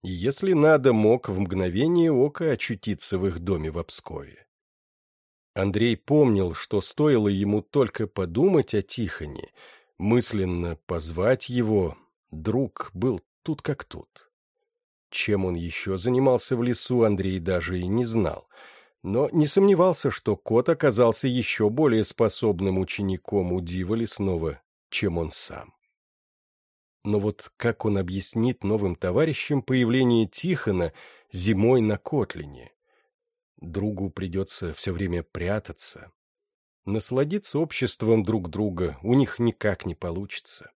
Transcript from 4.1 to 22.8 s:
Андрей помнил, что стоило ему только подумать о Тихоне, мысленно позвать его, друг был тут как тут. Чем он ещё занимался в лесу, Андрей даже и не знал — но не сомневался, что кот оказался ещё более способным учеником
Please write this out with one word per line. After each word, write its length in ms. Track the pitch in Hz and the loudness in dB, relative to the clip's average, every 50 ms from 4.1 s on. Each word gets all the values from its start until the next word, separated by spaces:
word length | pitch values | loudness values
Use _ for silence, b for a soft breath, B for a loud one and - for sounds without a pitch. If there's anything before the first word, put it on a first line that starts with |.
| - - - 69 - _ _ _ _ _ _ _ _ _ _ _ _ _ _ _ _ _ _ _ _ _ _ _ _ | -12 -12 -14 -14 -20 _ _ _ _ _ _ _ _ _ _ _ _ _ _ _ _ _ _ _ _ _ _ _ _
Андрей 420 | - 95 101 92 107 113 120 117 | -2 0 0 2 2 2 2 0
помнил, 560 | - _ - 143 151 147 127 107 98 95 90 82 | -2 _ 2 4 4 6 6 4 2 0 0 -4
что 280 | - - - - 101 | -8 -8 -4 -4 -2
стоило 480 | - - - - 147 151 139 117 107 104 | -2 -4 -2 0 2 4 4 4 2 2
ему 340 | 101 95 101 101 104 107 104 | 0 0 0 0 0 -2 -2
только 420 | _ - 147 131 107 - - 113 | _ 0 0 0 0 0 -6 -8
подумать 720 | 98 _ - 95 85 85 - 151 196 190 156 127 - - | -6 _ -6 -6 -4 0 2 2 4 4 2 2 2 -2
о 80 | 104 95 | -4 -4
Тихоне, 680 | _ - - 113 90 - - 80 73 71 - - - B B B B B B B B B | _ -6 -6 -6 -6 -6 -10 -12 -12 -12 -14 -14 -16 B B B B B B B B B
мысленно 800 | _ 87 104 117 123 113 - - 104 95 90 90 87 87 85 82 - _ | _ 0 4 4 4 2 2 -2 -2 -2 -2 -2 -4 -4 -6 -8 -10 _
позвать 640 | - 90 85 80 80 82 82 92 113 131 123 - - | -8 -6 -6 -6 -8 -4 -2 2 2 2 0 -2 -4
его, 480 | 123 123 120 107 110 101 92 80 - _ _ _ _ _ _ _ | -2 -2 0 2 2 2 0 0 -6 _ _ _ _ _ _ _
друг 600 | - 80 78 104 101 127 139 110 _ - - - _ | -16 -8 -6 -2 -2 -2 -2 -4 _ -12 -14 -12 _
был 280 | 90 101 131 113 85 _ _ _ _ | -4 -2 -2 -2 -4 _ _ _ _
тут 220 | _ - 156 - _ | _ -8 -8 -6 _
как 220 | - 143 _ - | -6 -6 _ -8
тут. 440 | _ - - - _ _ - _ _ _ _ _ _ _ _ _ _ _ _ _ _ _ _ _ _ | _ -16 -18 -18 _ _ -20 _ _ _ _ _ _ _ _ _ _ _ _ _ _ _ _ _ _
Чем 360 | - - - - 104 98 95 | -6 -6 -2 0 0 0 0
он 100 | 92 87 | 0 -2
ещё 420 | 85 85 85 82 - - 98 95 | -4 -4 -6 -8 -8 -6 -4 -4
занимался 580 | 92 85 120 127 127 135 135 127 113 - - 135 | -2 0 0 2 4 4 4 4 2 0 -2 -2
в 60 | 117 | -2
лесу, 400 | 120 123 120 - - - 123 123 | 0 -2 -2 -2 -2 0 2 4
Андрей 380 | 113 107 104 92 92 95 92 95 | 4 4 4 2 0 -2 -4 -4
даже 400 | 85 90 92 87 82 82 92 90 | -2 -2 -2 -2 -2 -2 -4 -4
и 80 | 90 | -2
не 180 | 90 101 117 123 | 0 0 0 0
знал — 420 | 117 110 113 98 80 - - - _ B B B B B B B B B B _ | 0 0 0 0 0 -2 -6 -14 _ B B B B B B B B B B _
но 260 | 92 98 120 143 131 | -4 0 0 0 2
не 160 | - 165 151 | 2 2 2
сомневался, 640 | 147 - 196 196 202 196 160 180 190 165 - - 139 | 4 4 4 6 6 6 6 4 4 2 2 -2 -2
что 240 | - - _ - 104 | -4 -2 _ -2 -2
кот 320 | - _ - 110 117 123 | -2 _ 2 2 2 4
оказался 640 | - 165 - - 143 110 104 123 117 110 - - 135 | 4 0 2 2 2 4 6 4 4 4 2 -2 -2
ещё 400 | 123 123 110 - - - 143 139 | 0 0 -2 -2 0 2 2 2
более 340 | 123 131 160 139 117 113 104 | 2 4 2 4 4 2 2
способным 720 | - - - 113 107 - - - 110 101 85 98 98 92 | 0 2 2 2 2 2 0 0 0 0 2 0 0 0
учеником 760 | 95 | 0